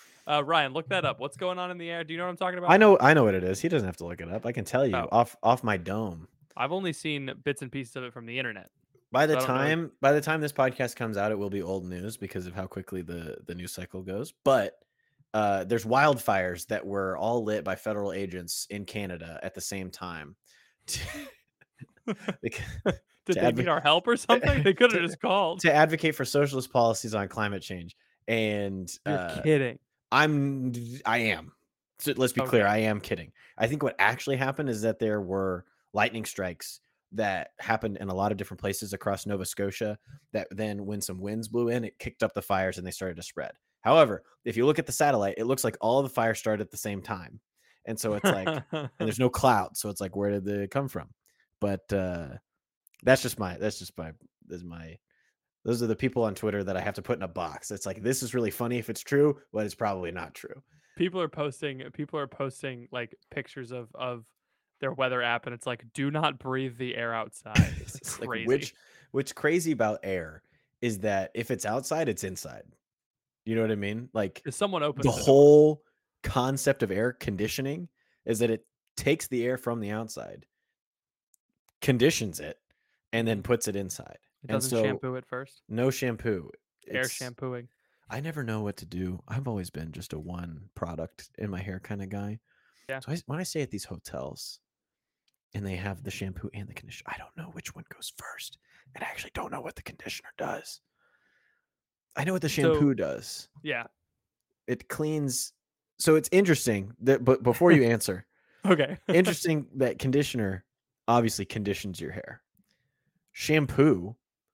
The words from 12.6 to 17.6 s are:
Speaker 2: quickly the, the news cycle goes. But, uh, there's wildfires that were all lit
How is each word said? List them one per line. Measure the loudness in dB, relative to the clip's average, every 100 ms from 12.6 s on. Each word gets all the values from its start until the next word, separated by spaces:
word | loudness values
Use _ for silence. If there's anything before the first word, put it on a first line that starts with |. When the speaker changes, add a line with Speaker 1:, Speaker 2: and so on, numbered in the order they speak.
| -8
Speaker 2:
quickly | -10 -8 -8
the, | -8 -10 -10 -12 -10
the |
news | -10 -10
cycle | -12 -12 -10
goes. | -8 -6 -8 0
But, | 4 4 4 -4 _ _ _ _ _
uh, | 0 2 2
there's | 2 0
wildfires | 2 4 6 4 2 0 0 -4 -6
that | -6 -4
were | -4 -2 -2
all | 0 0
lit | 0 -2